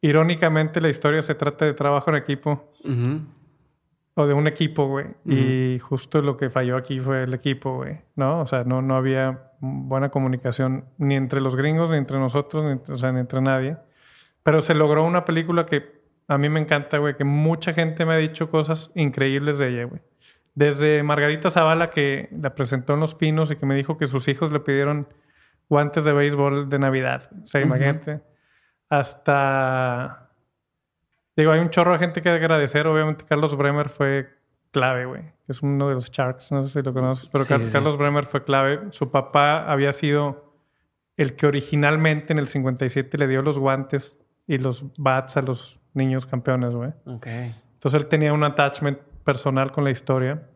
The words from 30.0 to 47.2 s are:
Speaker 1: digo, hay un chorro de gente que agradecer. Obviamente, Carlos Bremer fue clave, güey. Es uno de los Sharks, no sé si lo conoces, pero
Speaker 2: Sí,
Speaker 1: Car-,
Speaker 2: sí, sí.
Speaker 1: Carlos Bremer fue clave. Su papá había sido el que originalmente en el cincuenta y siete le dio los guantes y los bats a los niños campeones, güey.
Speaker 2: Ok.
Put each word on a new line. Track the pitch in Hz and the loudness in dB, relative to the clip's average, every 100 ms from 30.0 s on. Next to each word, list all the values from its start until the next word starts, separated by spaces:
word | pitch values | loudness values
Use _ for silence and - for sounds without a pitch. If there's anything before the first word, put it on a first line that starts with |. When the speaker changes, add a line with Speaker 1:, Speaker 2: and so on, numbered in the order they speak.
| 135 - _ _ _ _ _ _ _ _ _ _ _ - | -8 -12 _ _ _ _ _ _ _ _ _ _ _ 2
Speaker 1:
digo, | 156 | 4
hay | 160 | 4
un | 170 | 2
chorro | 160 175 | 2 4
de | 175 | 4
gente | 175 165 | 0 0
que | 170 | 0
agradecer. | 170 160 160 143 147 156 | 2 2 2 2 0 2
Obviamente, | 156 156 151 - | 2 0 -2 -2
Carlos | 147 151 143 | 0 0 0
Bremer | 143 147 143 | 0 0 -2
fue | - 139 139 135 _ _ _ _ | -2 0 0 -4 _ _ _ _
clave, | 143 127 127 127 | -2 0 0 -6
güey. | 131 156 _ _ | -10 -16 _ _
Es | 131 | -6
uno | 143 139 139 | -2 0 0
de | 131 | -2
los | 120 | -4
Sharks, | - 127 127 - | -4 -4 -4 -6
no | 139 | -4
sé | 135 | -2
si | 143 131 | -4 -4
lo | |
conoces, | 127 127 131 - | -2 -2 -2 -2
pero | 139 | -2
Speaker 2:
Sí, | 135 | 2
Speaker 1:
Car-, | 143 | 2
Speaker 2:
sí, | 117 | 2
sí. | |
Speaker 1:
Carlos | 139 147 147 | 0 0 0
Bremer | 143 143 139 | 0 0 -2
fue | 143 | -4
clave. | 139 135 135 147 202 | 0 2 2 0 -6
Su | - 131 | -6 0
papá | 139 135 147 143 156 160 | 0 2 4 4 2 0
había | 143 139 | 0 0
sido | 143 151 147 147 139 - _ _ _ _ _ _ - | 0 0 0 0 -6 -16 _ _ _ _ _ _ -2
el | 143 127 | -2 2
que | 147 | 2
originalmente | 143 139 147 143 156 156 151 - | 2 0 2 2 4 2 0 -2
en | 151 | -2
el | 135 | -2
cincuenta | 143 131 127 131 | -2 -2 -2 -2
y | |
siete | 131 131 - | -2 -4 0
le | 143 | 0
dio | 131 | 2
los | 139 143 | 0 0
guantes | 135 135 139 143 - _ _ _ - | 0 0 -2 -6 -6 _ _ _ -4
y | 139 | -2
los | 131 120 139 - | -2 -4 -10 -2
bats | 139 131 131 - | 2 2 0 -2
a | |
los | 131 120 - - _ | -2 -4 -8 -20 _
niños | 139 131 131 127 | -2 0 0 -4
campeones, | 131 120 127 123 | -6 -2 -2 -2
güey. | 120 123 156 - | -4 -8 -10 -14
Speaker 2:
Ok. | 120 | -14